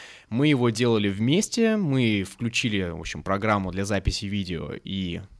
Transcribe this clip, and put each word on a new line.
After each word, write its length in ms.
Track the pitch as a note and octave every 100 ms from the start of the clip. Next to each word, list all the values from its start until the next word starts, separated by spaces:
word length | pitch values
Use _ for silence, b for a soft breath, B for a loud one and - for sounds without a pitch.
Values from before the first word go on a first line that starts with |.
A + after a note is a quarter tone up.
| B B B
Мы 180 | A2+ D3+
его 220 | C#3 A#2+
делали 400 | A2 A#2+ A2 G2+
вместе, 680 | G2 A#2 E3+ A3 - A3+ G#3+
мы 480 | F3 C3 A#2+ G3
включили, 680 | F#3 - A#2 - B2 G2+ F2+
в 100 | E2
общем, 220 | D#2+ D#2+
программу 500 | E2 G2 A2 G#2 F#2
для 140 | F2+ G2+
записи 400 | G2 - - G2+
видео 460 | G2+ F#2 E2+ D2 -
и 380 | - G2 F2+ E2+ F#2+ -